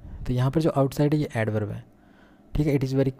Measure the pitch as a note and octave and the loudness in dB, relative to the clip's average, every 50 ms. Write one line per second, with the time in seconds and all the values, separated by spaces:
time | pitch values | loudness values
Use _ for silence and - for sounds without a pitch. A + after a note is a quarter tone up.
0 | - - - - - - B2 B2 B2+ C3+ C3+ D#3+ D#3 E3 - C#3 C#3 C3+ - - | -18 -16 -14 -10 -6 -2 -2 0 0 2 2 2 0 2 2 2 0 0 2 2
1 | D3 D3 D3+ D3+ D3 - - A#2 A2 G#2+ G#2+ G#2+ G#2+ G2+ A2 A#2 - - - - | 2 2 2 0 0 -2 -2 -2 -2 0 0 -2 -2 -4 -6 -10 -12 -16 -20 -20
2 | - - - - - - - _ - - - - D3+ D#3 C#3 C#3 C3+ C3 C3+ C3+ | -20 -20 -20 -20 -20 -20 -20 _ -18 -6 -2 0 0 2 2 0 0 0 2 2
3 | C3+ C3+ C3 - | 2 0 0 -2